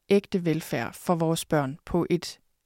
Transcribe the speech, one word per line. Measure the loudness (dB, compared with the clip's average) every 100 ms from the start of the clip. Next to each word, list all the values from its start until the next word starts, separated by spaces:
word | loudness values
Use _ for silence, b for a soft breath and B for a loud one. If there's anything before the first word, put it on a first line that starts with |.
| 2
ægte | 2 2 -2 0
velfærd | -2 -2 -4 -6
for | -6 -2 0
vores | 2 0 2
børn | 0 0 -6 -4
på | -2 0
et | -2 -2 -16 _ _